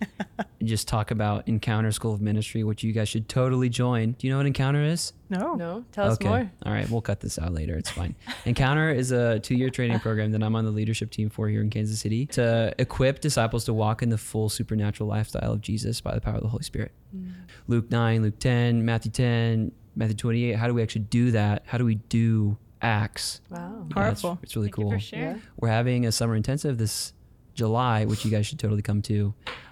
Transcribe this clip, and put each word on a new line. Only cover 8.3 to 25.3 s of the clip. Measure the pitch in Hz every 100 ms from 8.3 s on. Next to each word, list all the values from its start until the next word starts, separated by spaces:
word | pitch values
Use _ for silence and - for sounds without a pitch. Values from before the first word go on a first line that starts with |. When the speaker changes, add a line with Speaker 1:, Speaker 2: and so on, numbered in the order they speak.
Speaker 3:
<laughs> | - -
Speaker 2:
Encounter | 123 135 151 156
is | 131 127
a | 123 120 107
two-year | - 123 131
training | 127 120 117
program | 110 107 107
that | 110
I'm | 107 113
on |
the | 110
leadership | 107 110 110 107
team | - 107
for | - 107
here | 107
in | 107
Kansas | 107 107 110
City | 107 113 143
to | - 120 117 113 -
equip | 127 - 131 139
disciples | 156 127 113 117 110
to |
walk | 110 107 110
in | 120
the | 107
full | - 110 107
supernatural | - 113 110 104 - 107
lifestyle | 107 107 - 117
of | 110
Jesus | - 107 107 -
by | - 110
the |
power | 110
of | 107
the | 110
Holy | 117
Spirit. | - - - - - 190
Speaker 3:
Mm. | 185 180 - - -
Speaker 2:
Luke | 117 110
nine, | 117 117 113
Luke | 107 104
ten, | 127 120 120 117
Matthew | 113 113 113
ten, | - 123 117 113 113 110 - -
Matthew | - 110 107
twenty-eight. | 120 117 120 110
How | 120
do |
we | 120
actually | 110 113
do | 104 120 123
that? | 113 104 104 -
How | 120
do |
we | 120
do | 110 - 117 113 110 104 104 - -
Acts? | 117 107 107 - - - -
Speaker 3:
Wow. | 175
Speaker 2:
Yeah, | 175 220
it's, | 160
Speaker 1:
Powerful. | 196 208 208 180 175
Speaker 2:
it's | - 117
really | 101
Speaker 4:
Thank | -
you |
Speaker 2:
cool. | 104
Speaker 4:
for | 101
sharing. | 104 - -